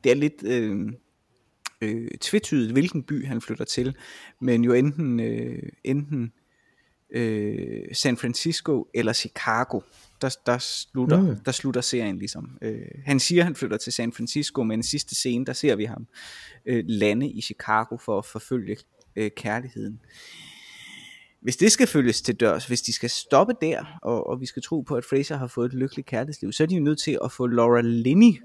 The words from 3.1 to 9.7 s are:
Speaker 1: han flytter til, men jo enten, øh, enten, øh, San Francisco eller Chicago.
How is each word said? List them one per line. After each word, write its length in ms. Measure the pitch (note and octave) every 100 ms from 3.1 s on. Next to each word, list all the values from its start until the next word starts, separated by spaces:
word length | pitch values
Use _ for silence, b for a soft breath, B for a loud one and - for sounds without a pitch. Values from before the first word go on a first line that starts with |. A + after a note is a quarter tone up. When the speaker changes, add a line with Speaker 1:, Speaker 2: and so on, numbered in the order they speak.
| D3 C3+
Speaker 1:
han 140 | A#2
flytter 240 | - A2
til, 320 | A2+ - B2+ C3 B B B B
men 240 | B2+ A#2
jo 80 | A#2
enten, 480 | A#2+ C#3 D3 D3+ A#2
øh, 420 | A2+ A2+ A#2+ A#2+ - _
enten, 480 | - C#3 C#3+ D3 A#2 _ _ _ _ _ _ _ _
øh, 720 | - A#2 G#2+ G#2 G#2+ - A1 -
San 240 | - C#3+ A#2+
Francisco 720 | B2 B2 E3 E3 - C3+ -
eller 180 | - A2
Chicago. 680 | A2+ - - - A2+ B2+